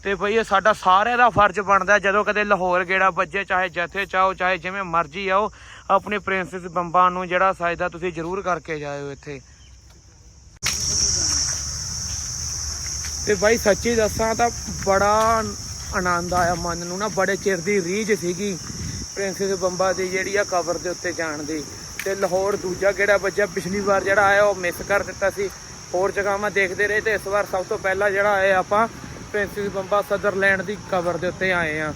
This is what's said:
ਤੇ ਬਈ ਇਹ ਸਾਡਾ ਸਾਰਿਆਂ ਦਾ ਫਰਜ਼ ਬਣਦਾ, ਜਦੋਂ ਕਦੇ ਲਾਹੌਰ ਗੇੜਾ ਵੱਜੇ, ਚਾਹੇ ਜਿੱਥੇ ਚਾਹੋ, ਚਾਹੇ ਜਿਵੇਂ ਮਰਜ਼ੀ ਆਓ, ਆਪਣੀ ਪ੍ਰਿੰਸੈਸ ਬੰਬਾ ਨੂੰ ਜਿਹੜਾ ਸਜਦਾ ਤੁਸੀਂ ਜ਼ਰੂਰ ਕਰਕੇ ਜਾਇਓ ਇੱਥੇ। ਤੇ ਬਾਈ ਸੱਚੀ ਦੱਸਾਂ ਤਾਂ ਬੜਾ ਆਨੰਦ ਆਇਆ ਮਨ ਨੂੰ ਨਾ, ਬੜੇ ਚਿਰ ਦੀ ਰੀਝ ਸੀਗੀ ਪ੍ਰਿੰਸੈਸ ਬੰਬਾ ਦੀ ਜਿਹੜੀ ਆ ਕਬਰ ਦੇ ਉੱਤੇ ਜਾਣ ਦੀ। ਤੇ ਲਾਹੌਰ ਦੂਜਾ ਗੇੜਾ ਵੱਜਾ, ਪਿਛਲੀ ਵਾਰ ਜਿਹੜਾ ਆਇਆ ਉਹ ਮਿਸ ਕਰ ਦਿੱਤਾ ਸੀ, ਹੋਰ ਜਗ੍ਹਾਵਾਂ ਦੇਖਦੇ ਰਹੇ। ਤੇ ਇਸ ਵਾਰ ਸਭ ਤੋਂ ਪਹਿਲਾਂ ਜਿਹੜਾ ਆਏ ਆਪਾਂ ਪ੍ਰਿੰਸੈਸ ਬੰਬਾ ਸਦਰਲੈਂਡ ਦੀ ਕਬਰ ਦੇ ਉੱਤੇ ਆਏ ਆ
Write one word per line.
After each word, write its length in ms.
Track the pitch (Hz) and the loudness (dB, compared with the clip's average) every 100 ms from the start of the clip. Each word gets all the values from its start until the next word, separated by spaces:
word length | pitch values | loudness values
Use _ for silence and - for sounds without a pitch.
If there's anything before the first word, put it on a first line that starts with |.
ਤੇ 100 | 190 196 | -4 -2
ਬਈ 180 | 202 | 2
ਇਹ 100 | 226 | 0
ਸਾਡਾ 300 | 214 196 180 | 4 4 4
ਸਾਰਿਆਂ 440 | 208 185 185 220 240 | 4 6 6 4 6
ਦਾ 120 | 240 | 6
ਫਰਜ਼ 300 | 196 208 190 | 8 4 4
ਬਣਦਾ, 380 | 190 196 185 208 | 4 4 6 4
ਜਦੋਂ 240 | 196 202 202 | 6 2 2
ਕਦੇ 180 | 208 | 0
ਲਾਹੌਰ 400 | 208 196 180 180 180 | 2 2 4 2 2
ਗੇੜਾ 240 | 190 190 | 4 4
ਵੱਜੇ, 340 | 175 180 190 | 4 -2 -2
ਚਾਹੇ 260 | 190 185 185 | -2 0 0
ਜਿੱਥੇ 360 | 170 170 190 190 | -2 -4 -4 -2
ਚਾਹੋ, 280 | 185 190 | 2 2
ਚਾਹੇ 240 | 180 185 185 | 2 0 0
ਜਿਵੇਂ 260 | 175 196 | -4 -6
ਮਰਜ਼ੀ 440 | 185 165 156 175 196 | -2 0 -2 -4 0
ਆਓ, 200 | 190 208 - - - - | 2 0 -6 -20 -20 0
ਆਪਣੀ 260 | 196 196 208 | 0 2 -4
ਪ੍ਰਿੰਸੈਸ 500 | 180 190 180 185 175 | -2 -2 -2 -8 -6
ਬੰਬਾ 340 | 170 175 175 180 | -4 0 4 4
ਨੂੰ 180 | 180 185 | 2 -2
ਜਿਹੜਾ 260 | 180 190 | 2 2
ਸਜਦਾ 340 | 175 170 170 180 | 2 -2 -2 -4
ਤੁਸੀਂ 220 | 170 180 | -4 -6
ਜ਼ਰੂਰ 280 | 165 165 190 | -6 -6 -4
ਕਰਕੇ 360 | 185 165 156 156 | -2 -4 -4 -8
ਜਾਇਓ 320 | 147 143 143 | -6 -8 -10
ਇੱਥੇ। 280 | 139 - 139 - - - - - - - - - - - - - - 107 - - - - - - - - - - - - - - - - - - - - - - - - | -12 -14 -14 -16 -20 -20 -20 -20 -20 -20 -20 -20 -20 -20 -6 -6 -4 -2 0 0 0 0 0 -2 -4 -6 -8 -8 -8 -8 -8 -8 -8 -8 -6 -8 -8 -8 -8 -8 -6 -2
ਤੇ 100 | 208 | 2
ਬਾਈ 220 | 208 233 | 2 4
ਸੱਚੀ 380 | 214 185 233 233 | 2 2 2 2
ਦੱਸਾਂ 380 | 208 - 226 220 | 0 0 -2 2
ਤਾਂ 140 | 240 - - - 190 | 0 0 -10 -4 2
ਬੜਾ 580 | 196 202 214 220 226 214 190 - - - 208 | 4 4 4 4 2 -2 -8 -12 -12 -6 -2
ਆਨੰਦ 380 | 180 175 175 | 0 0 0
ਆਇਆ 220 | 180 175 175 | 2 2 2
ਮਨ 300 | 175 170 175 | -2 -4 -6
ਨੂੰ 100 | 180 | -4
ਨਾ, 100 | 208 | -4
ਬੜੇ 280 | 185 190 190 | 0 0 0
ਚਿਰ 260 | 202 190 | 0 0
ਦੀ 180 | 165 208 | 2 0
ਰੀਝ 280 | 170 202 214 | 0 -2 0
ਸੀਗੀ 460 | 196 175 175 208 170 - - - - - - | 0 -2 -4 -4 -4 -8 -8 -8 -8 -10 -6
ਪ੍ਰਿੰਸੈਸ 440 | 196 180 196 190 | -6 -2 -2 0
ਬੰਬਾ 320 | 185 180 190 | -2 0 0
ਦੀ 140 | 180 185 | 0 -2
ਜਿਹੜੀ 260 | 185 190 202 | -2 -2 -2
ਆ 80 | |
ਕਬਰ 340 | 190 180 165 165 | 0 -2 -2 -4
ਦੇ 120 | 170 | -4
ਉੱਤੇ 240 | 170 185 | -4 -6
ਜਾਣ 300 | 160 165 151 | -4 -4 -4
ਦੀ। 200 | 147 156 135 - - - | -6 -6 -8 -14 -14 -8
ਤੇ 120 | 190 196 | -6 -2
ਲਾਹੌਰ 400 | 196 185 196 196 | 0 2 0 -2
ਦੂਜਾ 360 | 185 175 196 | -4 0 0
ਗੇੜਾ 260 | 190 202 202 | 2 2 2
ਵੱਜਾ, 280 | 190 170 202 | 2 0 -2
ਪਿਛਲੀ 340 | 196 175 196 | -2 -4 -2
ਵਾਰ 240 | 196 196 | 2 2
ਜਿਹੜਾ 220 | 185 196 196 | 2 4 6
ਆਇਆ 180 | 202 | 6
ਉਹ 120 | 208 190 | 4 2
ਮਿਸ 260 | 175 165 180 | -2 -4 -2
ਕਰ 160 | 196 | -2
ਦਿੱਤਾ 260 | 190 - 196 | -2 -2 -2
ਸੀ, 200 | 180 196 - - - - | -2 -6 -6 -16 -18 -6
ਹੋਰ 180 | 180 196 | 0 0
ਜਗ੍ਹਾਵਾਂ 400 | 202 202 196 208 | 0 -2 0 0
ਦੇਖਦੇ 360 | 190 190 185 202 | 0 0 0 0
ਰਹੇ। 140 | 208 | 0
ਤੇ 120 | 220 | 0
ਇਸ 140 | 202 190 | -2 0
ਵਾਰ 180 | 202 196 | -2 0
ਸਭ 140 | 190 180 | -2 -2
ਤੋਂ 80 | 220 | -2
ਪਹਿਲਾਂ 340 | 185 190 208 | -2 0 2
ਜਿਹੜਾ 220 | 196 202 | 2 2
ਆਏ 180 | 202 190 | 4 4
ਆਪਾਂ 340 | 185 180 202 226 - - - - | 2 2 2 2 -2 -14 -14 -6
ਪ੍ਰਿੰਸੈਸ 360 | 208 190 196 202 | -4 -4 -4 -4
ਬੰਬਾ 280 | 196 190 202 202 | -4 0 0 2
ਸਦਰਲੈਂਡ 520 | 202 202 190 196 190 | 0 0 2 2 2
ਦੀ 140 | 180 202 - | -2 -8 -2
ਕਬਰ 260 | 190 175 165 | -2 0 -2
ਦੇ 100 | 180 | -4
ਉੱਤੇ 240 | - 190 | -2 0
ਆਏ 260 | 180 160 156 | 0 0 -2
ਆ 140 | 151 | -4